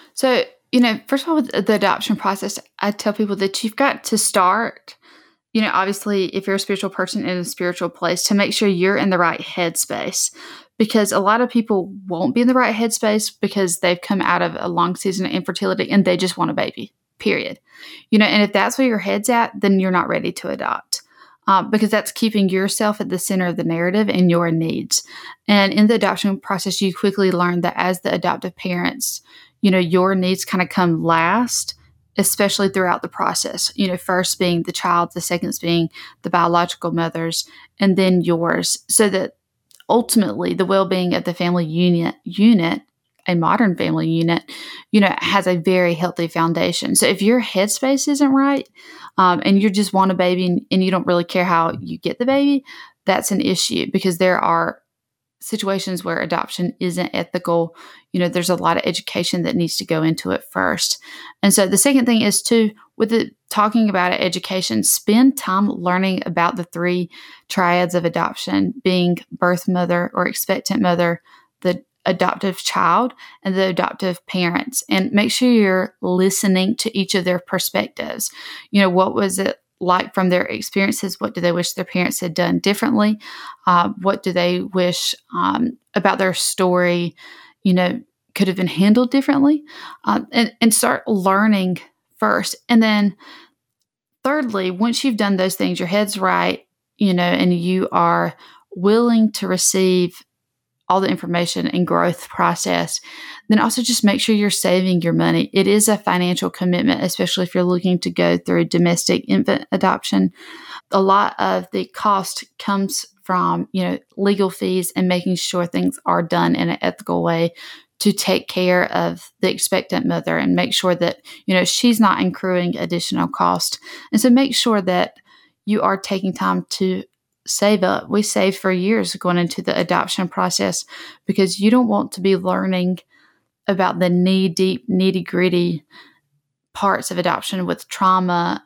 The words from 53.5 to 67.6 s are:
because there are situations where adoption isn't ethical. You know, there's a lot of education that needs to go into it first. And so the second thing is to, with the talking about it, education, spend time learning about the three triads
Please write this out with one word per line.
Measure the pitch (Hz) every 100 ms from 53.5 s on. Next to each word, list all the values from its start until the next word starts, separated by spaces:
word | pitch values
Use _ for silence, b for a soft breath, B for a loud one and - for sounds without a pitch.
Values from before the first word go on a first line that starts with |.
| 180 - - -
because | 190 190 170
there | 185 180
are | - 165 165 - _ _ _ _ _ _
situations | - 214 196 190 190 175
where | 175 165
adoption | 160 165 - - 175 -
isn't | 180 170 -
ethical. | - 170 185 175 170 165 B B B B
You | 180
know, | 175
there's | 180 175
a | 175
lot | 170 170
of | -
education | 175 - 180 175 180
that | 170 -
needs | 170 -
to | 185
go | 160
into | 160 160 -
it | 92 -
first. | - 90 170 - - B B B -
And | 202
so | 196 190
the | 196
second | 277 269 247
thing | 226
is | 208 202
to, | - 233 214 b b -
with | 214
the | 226 - - _
talking | - 214 233 220
about | 185 180
it, | -
education, | 185 180 - 190 180 -
spend | - - - 214 262 269
time | - 185 202
learning | - 175 180 190 185 -
about | 170 170 180
the | 170
three | 170 175 180 175 B B B -
triads | -